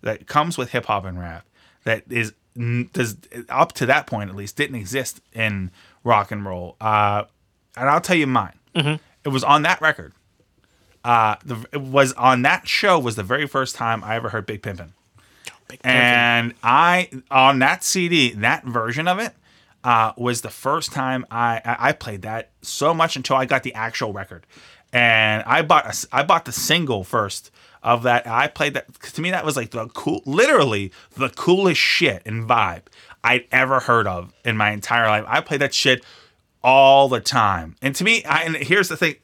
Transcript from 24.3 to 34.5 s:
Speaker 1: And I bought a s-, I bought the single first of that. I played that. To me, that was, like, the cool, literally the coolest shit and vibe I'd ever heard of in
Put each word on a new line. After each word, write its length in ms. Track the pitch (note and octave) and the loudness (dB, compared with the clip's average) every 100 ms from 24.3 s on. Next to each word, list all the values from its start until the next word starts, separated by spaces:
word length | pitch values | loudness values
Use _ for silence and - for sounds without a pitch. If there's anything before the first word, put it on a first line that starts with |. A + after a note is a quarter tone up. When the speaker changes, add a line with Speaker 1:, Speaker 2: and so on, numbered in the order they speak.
| F2 _ - - - _ | -18 _ -20 -20 -20 _
Speaker 1:
And 500 | B2 A#2+ A2 A2 G#2+ A2 | 2 4 4 2 0 0
I 160 | C#3 | 0
bought 240 | D#3 D#3 A2 | 4 2 2
a 40 | |
s-, 180 | - - | -10 -4
I 120 | B2 | -2
bought 220 | D3 E3+ - | 2 0 0
the 60 | |
single 520 | A#2+ - D#3+ D3+ A2 | -8 -2 0 0 -4
first 480 | F#2+ B2 G2+ - - _ _ _ | -2 -2 -2 -6 -14 _ _ _
of 200 | A#2+ A#2+ | 0 0
that. 220 | B2 A#2+ A#2 | 2 0 0
I 220 | A#2 D3 | -2 -2
played 260 | - D3 | -2 -4
that. 200 | C3+ - - | -4 -10 -20
To 200 | - - | -16 -8
me, 100 | E3+ | -4
that 140 | F#3 D#3 | -4 -2
was, 100 | C3+ | -4
like, 160 | A2+ | -6
the 160 | A#2+ A2+ | -8 -10
cool, 340 | - - D#3+ - | -8 -6 -4 -4
literally 680 | D3+ C4 C4+ C#3 G#2+ G2 - - - | 2 4 4 2 0 -6 -12 -20 -6
the 140 | B2+ | -6
coolest 500 | - - F#3 F#3+ D#3+ | -4 2 4 4 2
shit 420 | - - D3 F#2+ - | 0 2 0 0 -8
and 220 | A2 A2+ | -8 0
vibe 360 | A#2 G2 E2+ _ _ - - | 0 0 -4 _ _ -20 -6
I'd 220 | A#2 B2 - | 0 0 0
ever 300 | B2+ C3 C3+ | 0 2 0
heard 260 | - A#2 G2+ | 2 2 2
of 260 | F#2 F2+ _ | -4 -10 _
in 120 | A#2+ | -4